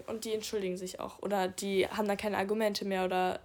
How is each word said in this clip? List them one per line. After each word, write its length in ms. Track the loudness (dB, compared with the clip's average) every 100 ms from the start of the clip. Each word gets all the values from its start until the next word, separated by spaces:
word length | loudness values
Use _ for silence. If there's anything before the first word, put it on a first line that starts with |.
| -4
und 160 | -6
die 100 | -2
entschuldigen 440 | -2 -2 -2 -2 -2
sich 220 | -6 -6
auch. 200 | -8 -6
Oder 260 | -2 2 0
die 380 | -2 0 2 2
haben 200 | 2 0
dann 80 | 0
keine 200 | 0 0
Argumente 480 | 0 2 2 0 0
mehr 180 | 0 2
oder 340 | 2 2 0